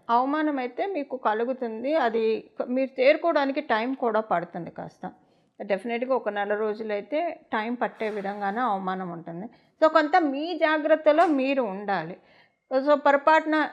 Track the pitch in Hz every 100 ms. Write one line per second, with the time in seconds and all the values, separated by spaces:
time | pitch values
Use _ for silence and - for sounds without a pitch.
0 | - 233 262 302 302 277 247 247 392 359
1 | 277 254 220 214 240 254 233 220 254 311
2 | 240 226 220 220 - - 240 254 262 262
3 | 254 320 339 311 277 277 302 220 240 269
4 | 240 214 220 175 175 180 160 - 170 -
5 | 180 - _ _ _ - 202 294 240 233
6 | 254 247 226 202 202 208 220 214 220 208
7 | - 294 302 - - 226 220 247 220 -
8 | 220 214 196 208 202 214 247 196 185 185
9 | 185 170 165 170 226 _ _ - 311 320
10 | 302 359 302 269 330 330 320 311 302 311
11 | 311 302 359 277 262 277 226 190 208 190
12 | 160 185 _ _ _ _ - 262 285 294
13 | 294 277 285 311 311 311 285